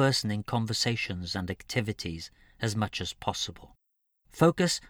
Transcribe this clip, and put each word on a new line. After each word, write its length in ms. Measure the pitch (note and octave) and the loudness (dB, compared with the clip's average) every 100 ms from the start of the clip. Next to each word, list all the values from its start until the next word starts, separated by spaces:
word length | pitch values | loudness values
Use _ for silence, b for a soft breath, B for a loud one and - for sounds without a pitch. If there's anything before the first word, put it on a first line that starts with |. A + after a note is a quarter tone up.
person 280 | C3+ C3 A2 | 4 4 0
in 120 | G#2 | -2
conversations 920 | - A#2+ A2+ A2+ A#2+ A#2 - F2+ F2 | 0 0 0 0 0 0 -2 -4 -4
and 160 | G2 F2+ | -4 -4
activities 800 | F#2 - B2+ G#2+ - F2 E2 - b b b | -6 -2 -2 -2 -4 -6 -8 -12 b b b
as 120 | A2+ | -2
much 280 | G#2+ G#2 - | 0 -2 -2
as 100 | F2+ | -6
possible. 640 | - - - - - - _ _ _ _ _ _ | -4 -4 -4 -8 -10 -20 _ _ _ _ _ _
Focus 500 | - E3 - F3+ - | 4 4 6 0 0